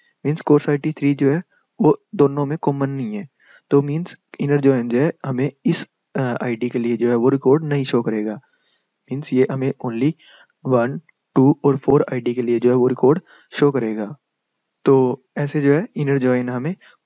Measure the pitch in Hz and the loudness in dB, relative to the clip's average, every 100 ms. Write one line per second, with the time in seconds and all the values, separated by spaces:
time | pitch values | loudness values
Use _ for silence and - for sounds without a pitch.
0 | _ _ 147 156 - 147 - 147 156 156 | _ _ -6 -4 2 2 2 -2 -4 -2
1 | 143 139 139 156 - _ _ - 233 - | -2 0 0 0 -4 _ _ -2 0 0
2 | _ 170 143 139 139 160 - 139 139 139 | _ 0 0 0 -4 -4 -4 -2 -2 -4
3 | 117 104 117 _ _ _ - 143 143 151 | -6 -8 -10 _ _ _ 0 2 2 -2
4 | 180 - _ - 143 143 135 131 120 120 | -6 -14 _ -6 -2 2 4 2 0 0
5 | 156 - 139 123 139 - - 170 - _ | 0 -2 -6 -4 -4 -4 -2 -2 -6 _
6 | _ - 131 120 127 113 123 123 117 117 | _ -6 -4 -4 -6 -4 -4 -4 -4 -2
7 | 120 120 123 135 127 147 160 143 131 127 | 0 0 2 2 2 2 0 -4 -2 -2
8 | 117 110 107 104 - _ _ _ _ _ | -2 -2 -4 -6 -12 _ _ _ _ _
9 | - 131 - 127 131 135 131 - 123 113 | -12 -10 -2 0 0 0 -4 -6 -6 -2
10 | 139 - _ _ _ _ 143 127 120 156 | -2 -2 _ _ _ _ 0 0 0 -4
11 | - _ _ - 135 147 143 135 - 143 | -12 _ _ 2 4 4 2 0 2 2
12 | - 127 120 120 120 117 120 127 123 123 | 2 -4 -4 -2 0 2 2 4 2 2
13 | 131 160 - _ _ - 147 135 113 107 | 2 2 -2 _ _ 0 0 0 -2 -4
14 | 104 151 _ _ _ _ _ _ - 135 | -8 -12 _ _ _ _ _ _ 2 4
15 | 127 127 _ - 143 151 139 147 214 - | 4 -2 _ -8 -6 -2 2 2 0 -4
16 | 139 139 127 127 123 123 139 190 _ _ | -2 0 2 0 -2 -6 -6 -8 _ _